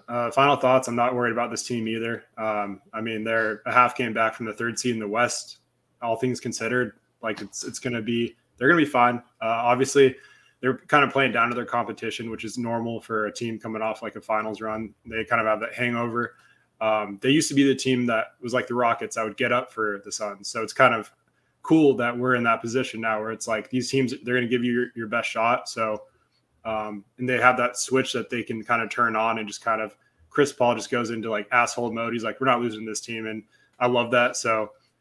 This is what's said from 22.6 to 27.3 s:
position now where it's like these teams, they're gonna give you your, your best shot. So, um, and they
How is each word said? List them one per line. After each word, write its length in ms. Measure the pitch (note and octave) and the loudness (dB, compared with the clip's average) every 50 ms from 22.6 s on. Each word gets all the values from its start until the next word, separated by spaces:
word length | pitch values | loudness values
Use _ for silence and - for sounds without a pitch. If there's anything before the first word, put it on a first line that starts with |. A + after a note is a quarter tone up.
position 400 | - A#2 A2+ C3 B2+ - - A2+ | 0 -2 -2 -2 -2 -2 -4 -4
now 180 | A2+ A2+ A2 G#2+ | -2 -2 -2 -2
where 120 | G#2+ A2+ | -2 -4
it's 160 | A2+ G#2+ - A#2+ | -8 -8 -4 -2
like 240 | A2+ G#2+ G2 - | -2 -2 -2 -4
these 180 | - B2+ A#2 - | -4 -4 -4 0
teams, 240 | - C3+ C3 A#2 B2+ - - | 0 0 0 0 -2 -6 -4
they're 120 | A#2+ B2 | -2 0
gonna 100 | B2+ B2 | 0 0
give 180 | A2+ B2 A#2+ A#2+ | 0 0 0 0
you 80 | B2 | 0
your, 160 | A#2+ A#2+ B2 A#2+ - | 0 0 -2 -2 -6
your 140 | A#2+ A2+ G#2+ | -8 -8 -4
best 200 | A2+ A#2 A2 - | -2 -2 -2 -2
shot. 400 | - A#2 A2+ A#2 B2 B2 - - | -2 0 2 2 2 0 -2 -6
So, 360 | - A#2 A2+ A2 G#2+ G#2 - - _ _ _ _ _ _ _ _ _ _ - | -6 -4 -2 -2 -2 -6 -8 -14 _ _ _ _ _ _ _ _ _ _ -8
um, 400 | A2+ A2 G#2+ G#2+ G#2+ G#2 G2+ G2 _ _ - | -6 -6 -6 -6 -6 -10 -12 -14 _ _ -8
and 100 | B2+ | -4
they 140 | B2+ | -2